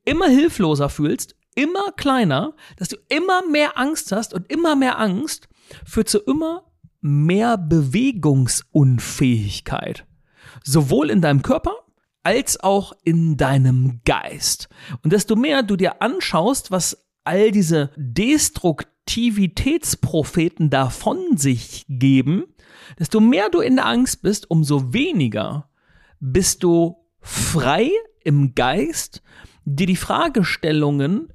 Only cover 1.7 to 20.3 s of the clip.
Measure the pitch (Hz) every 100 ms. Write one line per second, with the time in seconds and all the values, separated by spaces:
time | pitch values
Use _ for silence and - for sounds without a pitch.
1.7 | 370 403 392 285 262 202 135 254 - -
2.7 | - 185 - _ 285 370 370 370 294 294
3.7 | - 262 311 - 196 226 - 180 311 339
4.7 | 285 262 - 214 185 311 - - _ _
5.7 | - - - 214 - - 277 320 339 -
6.7 | _ - _ 151 143 151 190 233 226 160
7.7 | 165 139 143 262 226 151 135 123 - -
8.7 | 156 135 120 - - 131 117 101 - -
9.7 | - - - - _ _ _ - - -
10.7 | 143 139 202 302 208 165 143 - 294 -
11.7 | 440 - _ _ _ 170 226 - - 190
12.7 | 196 190 - - 165 165 143 135 135 131
13.7 | 127 131 120 - 131 - - - - -
14.7 | - - 143 156 202 - 220 277 277 208
15.7 | 196 180 - 220 359 - 170 190 269 -
16.7 | 185 165 - _ _ - 180 220 208 170
17.7 | 165 139 - 131 117 220 302 - - 180
18.7 | 147 - _ - - 240 208 190 - 262
19.7 | 330 - - - 170 143